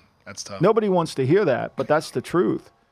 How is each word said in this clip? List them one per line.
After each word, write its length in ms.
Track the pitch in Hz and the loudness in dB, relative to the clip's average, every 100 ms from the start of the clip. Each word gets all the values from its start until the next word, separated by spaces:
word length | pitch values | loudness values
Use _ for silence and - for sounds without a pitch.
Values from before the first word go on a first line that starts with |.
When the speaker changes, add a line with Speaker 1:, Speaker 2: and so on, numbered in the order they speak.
| _ _ | _ _
Speaker 1:
that's 180 | - 101 | -20 -16
tough. 180 | - 98 | -14 0
Speaker 2:
Nobody 280 | 180 220 208 | 2 2 2
wants 260 | 180 160 - | 0 0 -2
to 100 | 127 | 2
hear 180 | 180 | 4
that, 320 | 190 117 113 - | 4 0 -2 -6
but 100 | 135 | 0
that's 240 | 151 151 | 0 0
the 120 | 135 | -8
truth. 480 | - 170 190 - - _ _ | -4 0 0 -2 -8 _ _